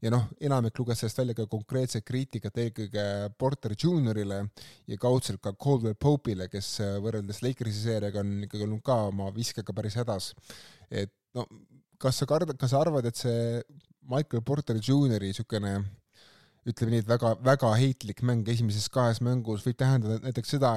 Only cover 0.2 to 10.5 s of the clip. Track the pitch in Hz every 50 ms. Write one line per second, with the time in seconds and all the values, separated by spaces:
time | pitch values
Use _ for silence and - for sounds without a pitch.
0.2 | 110 110 - - 151 143 139 127 117 113 - - 123 120 117 - - 110 - -
1.2 | 127 123 110 117 110 101 - 110 107 - 127 131 131 123 - 110 - - 123 127
2.2 | 135 - - 110 - 104 - 117 120 117 113 - 107 98 107 104 104 101 101 101
3.2 | 104 104 101 - 131 131 143 - - 110 104 - - 170 180 160 135 113 107 107
4.2 | 104 98 98 98 101 104 - - - - - - _ - 110 101 - 123 127 131
5.2 | - - 101 92 - 101 101 - - 143 139 123 113 110 104 - - 143 147 139
6.2 | - 123 104 92 92 90 - 101 95 - - - 107 98 98 101 101 113 113 107
7.2 | 101 98 101 - 120 131 131 - 120 110 104 107 107 117 113 107 104 101 101 104
8.2 | 101 101 101 101 101 98 - 104 104 104 107 107 - - 127 113 107 101 98 98
9.2 | 98 98 98 110 113 - - - 98 - 98 104 107 107 101 120 120 110 104 95
10.2 | - - - _ - -